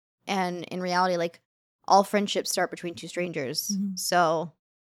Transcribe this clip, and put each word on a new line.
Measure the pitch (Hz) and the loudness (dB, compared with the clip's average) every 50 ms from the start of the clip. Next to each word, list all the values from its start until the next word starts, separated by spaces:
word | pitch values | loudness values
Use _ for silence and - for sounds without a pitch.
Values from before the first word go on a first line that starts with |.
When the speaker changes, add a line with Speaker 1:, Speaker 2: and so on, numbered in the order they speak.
| _ _ _ _ _ | _ _ _ _ _
Speaker 1:
and | - 202 190 185 180 180 175 - | -4 -2 -2 -2 -2 -4 -6 -8
in | - - 180 | -8 -6 -6
reality, | 185 180 175 180 185 185 180 170 | -4 0 2 2 2 2 2 0
like, | 170 175 - - _ _ _ _ _ _ _ _ _ | -2 -2 -6 -10 _ _ _ _ _ _ _ _ _
all | - 190 196 196 | 6 6 6 6
friendships | - - 202 202 202 - 185 - - | 6 2 0 0 0 -2 -2 -2 -2
start | - 190 180 - | 0 -2 -2 -2
between | 175 - 180 170 170 | -4 -6 -10 -10 -10
two | - 165 170 | -10 -14 -10
strangers. | - 175 180 175 160 160 135 123 151 - - - 202 | -6 -6 -4 -4 -4 -6 -6 -4 -4 -6 -4 -4 -2
Speaker 2:
Mm-hmm. | 190 202 196 185 | -2 -2 -4 -4
Speaker 1:
So | 180 - - 180 175 175 156 165 160 - 165 - _ _ _ _ _ _ _ _ | -6 -4 0 2 2 4 4 2 0 -2 -6 -10 _ _ _ _ _ _ _ _